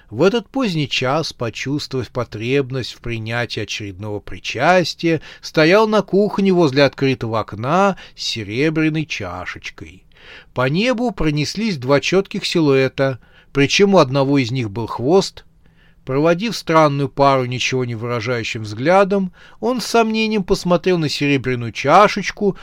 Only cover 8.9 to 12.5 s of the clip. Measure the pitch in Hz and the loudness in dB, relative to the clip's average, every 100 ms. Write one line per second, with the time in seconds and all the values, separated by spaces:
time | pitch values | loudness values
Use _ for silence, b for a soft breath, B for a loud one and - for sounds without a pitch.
8.9 | 156 147 - 92 90 87 - - - 78 | -2 -6 -8 -8 -8 -12 -12 -16 -16 -20
9.9 | 92 _ B B B B - 131 165 247 | -20 _ B B B B -2 0 2 0
10.9 | 233 247 - 160 147 139 196 226 147 123 | 0 -2 0 0 0 -2 -2 -4 -2 0
11.9 | 139 - 185 196 196 - | 0 2 0 0 -6 -2